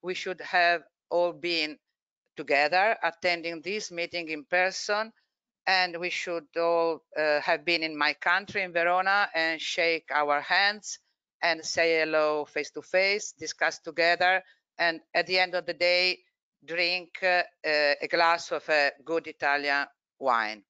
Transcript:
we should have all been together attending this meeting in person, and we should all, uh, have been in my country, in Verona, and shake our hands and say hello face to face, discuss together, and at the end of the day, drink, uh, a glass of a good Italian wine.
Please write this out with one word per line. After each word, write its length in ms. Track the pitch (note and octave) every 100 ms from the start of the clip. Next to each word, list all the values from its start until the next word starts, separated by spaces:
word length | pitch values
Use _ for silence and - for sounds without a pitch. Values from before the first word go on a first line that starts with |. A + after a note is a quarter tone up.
we 120 | F3
should 260 | F3+ F#3+ F3
have 420 | D3 F3+ F3 E3+ - _ _
all 220 | F3 F3
been 460 | D#3 F3 E3 D3+ C#3+ _ _ _ _ _ -
together 600 | C#3 C#3+ D3 F3+ G#3 A3
attending 580 | E3+ - F3+ E3+ E3 E3
this 320 | D#3 G#3+ G#3
meeting 380 | E3+ E3+ F3 D#3+
in 140 | D#3
person, 680 | C#3 F3+ F#3 F3+ - G#3 A3 _ _ _ _ _ -
and 320 | F#3 F3+ E3+
we 100 | F3
should 380 | - - E3+ D3 E3+
all, 480 | E3+ E3+ E3 D#3 _ D3+
uh, 240 | D3+ D3
have 260 | D#3+ E3 D3+
been 160 | E3+
in 140 | D#3+ D3+
my 180 | D3
country, 480 | D3 F3+ F3+ G3+ G#3
in 100 | F#3
Verona, 560 | E3+ E3+ F3+ F#3+ G3+ G3+
and 260 | D#3+ E3 D#3+
shake 480 | - - E3+ E3 -
our 300 | D3 D3 C#3+
hands 580 | C3+ F3+ G3+ G#3 - - _ _ _ _
and 220 | E3+ D#3+
say 360 | D#3 - E3 D#3+
hello 460 | D#3 D#3 D3+ D3+ C#3+
face 240 | D3 C#3+
to 120 | D#3
face, 520 | - F#3 G3 G#3 - -
discuss 400 | D#3 - D#3+ -
together, 640 | E3+ D#3 E3 E3+ F3+ F#3 - _ _ -
and 200 | E3+ E3 _
at 140 | E3 E3+
the 140 | F#3
end 160 | F3+ F3
of 100 | E3+
the 80 |
day, 460 | D#3 F3 F3+ F3+ F3 _ _ _ _
drink, 540 | C#3+ E3+ E3+ F3+ E3+ -
uh, 220 | F#3 F3+ E3+ _
a 420 | D#3 D3+ D3 C#3+ C#3+
glass 440 | E3+ E3 E3+ -
of 160 | D#3+ -
a 240 | D3+ C#3 -
good 220 | C3+ E3 D#3+
Italian 600 | - D3 C#3+ C#3+ C#3+ C#3 _ _ _
wine. 420 | C3 A#2 G#2+ G#2+